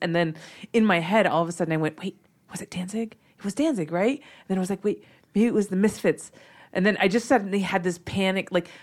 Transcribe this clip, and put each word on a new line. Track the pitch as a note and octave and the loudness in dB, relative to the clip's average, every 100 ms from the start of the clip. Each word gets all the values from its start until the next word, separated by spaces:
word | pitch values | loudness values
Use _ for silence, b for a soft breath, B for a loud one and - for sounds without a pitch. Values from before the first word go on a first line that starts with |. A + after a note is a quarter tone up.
and | F#3 E3+ | -2 0
then | E3 D#3+ B B B | 0 -2 B B B
in | A#3 G#3+ | 2 4
my | F3 | 2
head, | E3 A3 F3+ | 2 2 2
all | D3+ | 2
of | E3+ | 0
a | |
sudden | E3+ E3 | -2 -2
I | D#3+ | 0
went, | D#3 D3+ | -2 -4
"Wait, | F#3+ - _ _ _ | -10 -12 _ _ _
was | - | -14
it | - | -12
Danzig? | F3+ F3+ G#3+ A3+ - b b | -10 -8 -6 -8 -10 b b
It | |
was | G3+ G3 | -6 0
Danzig, | D#4 B3 D#3 | 0 0 -2
right?" | E3+ G#3 C#4 | 0 0 0
And | - - - | -8 -14 -4
then | F#3+ | -2
I | |
was | F#3 | -2
like, | F#3+ | -2
"Wait, | G#3+ - b b b | -2 -4 b b b
maybe | G3+ A#3 | 2 2
it | |
was | A3 G3 | 2 0
the | F#3 | 2
Misfits." | G#3 G#3 F#3+ D3 - - B B B | 0 2 -2 -2 -6 -20 B B B
And | - F#3+ | 0 0
then | G3 | 2
I | G3 | 2
just | A3 A#3 | 2 2
suddenly | B3+ G3+ G3+ | 2 2 -2
had | F#3 F#3+ | 0 0
this | F3+ F3 | -2 -4
panic. | - G3 F#3+ F#3+ - | -6 -2 0 0 0
Like, | F3+ E3+ B | -2 -2 B